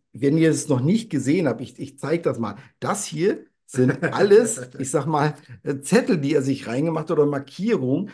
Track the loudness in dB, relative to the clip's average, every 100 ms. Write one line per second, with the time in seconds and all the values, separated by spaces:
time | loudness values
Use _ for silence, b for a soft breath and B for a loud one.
0 | _ -2 0 4 4 2 0 0 2 0
1 | 0 -2 0 2 0 -2 -8 -12 -16 -10
2 | -4 -2 -2 -4 -6 -10 B _ -6 -6
3 | -6 -2 -2 -2 -8 _ _ 2 2 2
4 | -2 2 6 6 6 -2 -10 -8 -4 -2
5 | 0 0 0 -2 B -10 -8 -6 2 2
6 | 2 0 0 0 0 -2 -4 -2 -2 -2
7 | -2 2 2 0 -8 -6 -2 0 0 -2
8 | -4